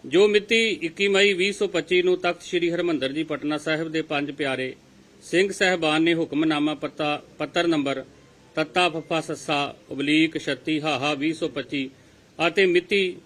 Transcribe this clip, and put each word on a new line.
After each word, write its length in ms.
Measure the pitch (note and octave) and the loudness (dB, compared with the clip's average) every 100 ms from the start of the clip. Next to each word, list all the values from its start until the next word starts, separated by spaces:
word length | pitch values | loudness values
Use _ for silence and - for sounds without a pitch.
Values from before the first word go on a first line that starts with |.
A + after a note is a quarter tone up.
| - | 0
ਜੋ 220 | D#3+ G#3 | 4 4
ਮਿਤੀ 500 | G#3 G3 A3+ A3+ F3+ | 4 2 2 2 -2
ਇੱਕੀ 260 | E3 E3 G3+ | -6 -2 2
ਮਈ 240 | G3 G3+ | 4 4
ਵੀਹ 200 | F#3 G3 | 4 0
ਸੌ 160 | F#3+ G3+ | 0 -2
ਪੱਚੀ 340 | E3+ D#3+ F3+ | -2 2 2
ਨੂੰ 140 | F3+ F3+ | 4 2
ਤਖਤ 240 | F3+ F3 | 0 -4
ਸ੍ਰੀ 280 | - F3 E3+ | -4 -2 0
ਹਰਿਮੰਦਰ 420 | E3+ F3 D3+ C3 | 0 -2 -2 -2
ਜੀ 100 | D3 | -4
ਪਟਨਾ 360 | D#3+ C#3+ D3+ D3+ | -6 -6 -4 -4
ਸਾਹਿਬ 300 | D#3+ D#3 D#3+ | -2 -4 -2
ਦੇ 140 | D#3+ | -4
ਪੰਜ 280 | D#3 C#3+ C#3+ | -2 -4 -4
ਪਿਆਰੇ 440 | C#3 C3+ C3 C3 - - - - - | -4 -4 -2 -6 -10 -20 -20 -20 -20
ਸਿੰਘ 300 | - E3+ G3 | -2 0 0
ਸਾਹਿਬਾਨ 500 | F#3+ F#3 F3+ D#3+ D#3 | 2 0 2 2 2
ਨੇ 120 | E3 | 2
ਹੁਕਮਨਾਮਾ 600 | E3 D#3+ C#3+ D#3+ D3+ D3+ | 2 0 0 0 0 -2
ਪੱਤਾ, 480 | D3 D3 - D3+ D3 - - | -2 -8 -4 -4 -4 -8 -10
ਪੱਤਰ 280 | D3 F3 E3+ | -4 0 2
ਨੰਬਰ 380 | D#3 C#3 C3+ C3 - - - - | 0 0 -4 -8 -20 -20 -20 -8
ਤੱਤਾ 340 | - D#3 F3+ F3+ | -4 -2 0 0
ਫੱਫਾ 320 | D#3+ - D#3+ | -2 -4 -4
ਸੱਸਾ 540 | D#3 D3+ - C#3+ C#3+ - - | -4 -8 -2 -2 -2 -8 -12
ਓਬਲੀਕ 480 | C3 C#3+ D#3 D#3+ D#3 | -4 2 4 2 0
ਛੱਤੀ 420 | D3+ C3 - D#3 | -4 -4 -2 -2
ਹਾਹਾ 340 | D#3 C3+ C#3+ | -2 -2 -2
ਵੀਹ 200 | C#3+ D3+ | 0 -2
ਸੌ 140 | D#3+ D#3+ | -2 -4
ਪੱਚੀ 420 | C3 A#2+ C#3+ C3+ - - - - - E3 | -6 -6 -6 -6 -10 -20 -20 -20 -2 0
ਅਤੇ 200 | E3 F#3+ | 4 4
ਮਿਤੀ 500 | F3 F3 G3+ F#3 F3+ | 4 2 0 0 -4